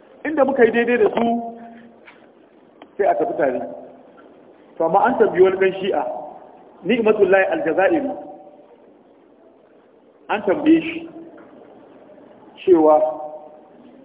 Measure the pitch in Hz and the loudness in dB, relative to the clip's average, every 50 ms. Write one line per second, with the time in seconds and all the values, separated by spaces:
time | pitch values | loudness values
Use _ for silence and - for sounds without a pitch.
0 | _ _ - - - 285 311 311 262 262 - - 233 226 214 233 240 233 247 233 | _ _ -20 -12 -10 -6 -2 0 0 0 2 2 2 2 4 2 0 0 2 2
1 | 208 - - - 233 233 233 233 233 - - - - - - - - - - - | 2 0 0 0 -2 -2 -2 -4 -6 -8 -14 -16 -20 -20 -20 -20 -20 -20 -20 -20
2 | - - - - - - _ _ _ _ _ _ _ _ _ _ - - _ - | -20 -20 -20 -20 -20 -20 _ _ _ _ _ _ _ _ _ _ -20 -12 _ -2
3 | 202 175 - - 156 - - - 156 131 123 - - - - - - - - - | 0 0 0 0 -2 -4 -4 -2 -2 -2 -2 -4 -8 -10 -14 -16 -18 -20 -20 -20
4 | - - - - - - - - - - - _ _ - - - 165 160 175 - | -20 -20 -20 -20 -20 -20 -20 -20 -20 -20 -20 _ _ -18 -8 -4 -2 0 0 2
5 | 196 240 254 - 220 185 - 175 185 190 190 190 196 190 185 190 190 196 156 147 | 2 0 2 2 0 0 4 4 4 4 4 2 0 0 0 -2 -4 -4 -4 -4
6 | 131 - - - - - - - - - - - - - - - - 170 240 240 | -4 -6 -8 -10 -12 -16 -18 -20 -20 -20 -20 -20 -20 -20 -20 -10 -4 -2 -2 0
7 | 214 220 208 208 202 180 196 190 185 151 165 160 143 165 151 175 190 180 170 151 | 2 0 2 2 4 4 4 4 2 2 -2 -2 -2 -2 0 0 2 2 2 0
8 | 131 - - - - - - - - - - - - - - - _ - - _ | -2 -4 -8 -10 -12 -16 -20 -20 -20 -20 -20 -20 -20 -20 -20 -20 _ -20 -20 _
9 | _ _ _ _ _ _ _ _ _ - _ _ _ _ _ _ _ _ _ _ | _ _ _ _ _ _ _ _ _ -20 _ _ _ _ _ _ _ _ _ _
10 | _ _ _ _ _ - 180 214 - 196 170 - 294 302 330 320 - 330 - - | _ _ _ _ _ -8 -8 -4 -2 -2 -2 0 2 4 4 2 2 -2 -8 -10
11 | - - - - - - - - - - - - - - - - - - - - | -12 -14 -16 -20 -20 -20 -20 -20 -20 -20 -20 -20 -20 -20 -20 -20 -20 -20 -20 -20
12 | - - - - - - - - - - - - - 190 180 160 156 156 151 151 | -20 -20 -20 -20 -20 -20 -20 -20 -20 -20 -20 -6 2 4 4 6 6 6 4 4
13 | - - - - 151 151 151 - - - - - - - - - - - - - | 2 0 -2 -6 -10 -14 -14 -16 -18 -20 -20 -20 -20 -20 -20 -20 -20 -20 -20 -20
14 | - | -20